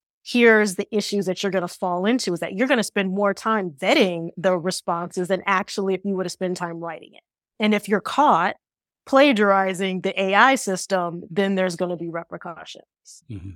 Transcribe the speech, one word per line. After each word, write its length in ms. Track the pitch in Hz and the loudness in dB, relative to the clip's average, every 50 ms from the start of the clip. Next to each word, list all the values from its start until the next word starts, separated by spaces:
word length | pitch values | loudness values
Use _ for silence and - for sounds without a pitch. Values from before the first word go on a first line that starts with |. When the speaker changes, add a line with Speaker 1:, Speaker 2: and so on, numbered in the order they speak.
| _ _ _ _ - | _ _ _ _ -10
Speaker 1:
here's 520 | - - 240 233 226 220 214 208 202 180 | -2 2 6 6 8 8 6 4 2 -2
the 120 | - 202 - 226 | -6 -6 -4 -2
issues 300 | 202 - - 202 202 202 | -4 -2 -2 -2 -2 -2
that 160 | 190 175 - | -2 -4 -4
you're 100 | - 196 | -4 -2
gonna 160 | 180 180 175 | -2 -2 -4
fall 380 | 170 - - 196 180 175 180 190 | -4 -8 -6 -4 -4 -2 0 0
into, 280 | 214 254 254 - 196 175 | 0 0 0 0 -2 -4
is 60 | 165 | -4
that 120 | 170 - 190 | -4 -6 -2
you're 140 | 190 262 | -2 0
gonna 160 | 262 277 226 202 | 2 2 0 0
spend 260 | - - 208 190 190 | -2 -2 -4 -2 -2
more 240 | 185 202 202 196 190 | -2 0 0 0 0
time 380 | - - 226 220 214 190 175 | -2 -2 -2 -2 -2 -2 -4
vetting 580 | 139 - - 202 294 311 208 185 170 165 165 170 - | -8 -4 0 2 4 4 4 2 0 -6 -8 -10 -8
the 180 | 175 160 185 185 | -2 -2 0 0
responses 760 | 170 151 185 - - - 190 170 170 175 165 - 185 180 175 | 0 -2 -4 -6 -6 -6 -6 -6 -4 -6 -8 -6 -6 -2 -2
than 120 | 190 180 - | -2 -2 0
actually 480 | 196 190 185 208 - - 208 196 190 190 | 0 0 0 -2 -4 -6 -4 -2 -2 -2
if 60 | 180 190 | -2 -2
you 80 | 202 196 | -4 -4
were 100 | 185 185 | -4 -4
to 60 | 175 | -6
spend 260 | - - 190 180 180 | -6 -6 -4 -4 -4
time 240 | 180 180 170 170 165 | -4 -6 -10 -10 -10
writing 360 | 170 165 160 - - - _ | -12 -12 -12 -14 -18 -20 _
it. 80 | - _ _ _ _ _ _ _ - | -20 _ _ _ _ _ _ _ -2
And 140 | 214 214 214 | 0 2 2
if 160 | 202 - 190 | 2 0 0
you're 100 | 214 185 | -2 -2
caught 580 | - - - 277 302 277 190 165 180 214 - _ _ _ _ _ _ _ _ _ _ | -2 -2 2 4 6 6 6 4 2 -2 -4 _ _ _ _ _ _ _ _ _ _
plagiarizing 960 | - 269 269 285 294 240 202 208 202 196 190 190 190 185 170 196 190 185 180 | 2 4 6 6 6 6 4 4 4 4 4 2 0 -2 -4 -4 -4 -4 -4
the 200 | - 190 - 190 | -4 -4 -2 0
A 140 | 196 190 196 | 0 2 4
I 180 | 202 240 269 269 | 6 6 6 4
system, 720 | - - 202 185 180 - - 196 180 175 170 165 175 208 220 | 2 0 -4 -4 -4 -4 -2 -2 -2 -2 -2 -6 -10 -12 -6
then 240 | 160 202 196 196 196 | -2 0 0 0 0
there's 200 | 185 185 185 170 | 0 0 -2 -2
gonna 220 | 165 180 175 175 | -2 -4 -4 -4
be 120 | 160 170 165 | -6 -8 -8
repercussions. 760 | 160 170 170 - 175 165 - 175 160 165 165 - - - - _ _ _ _ - - - _ - | -8 -10 -10 -12 -14 -14 -14 -14 -16 -16 -18 -20 -20 -20 -20 _ _ _ _ -20 -20 -20 _ -16
Speaker 2:
Mm-hmm. 200 | 107 90 87 95 87 | -14 -14 -14 -16 -18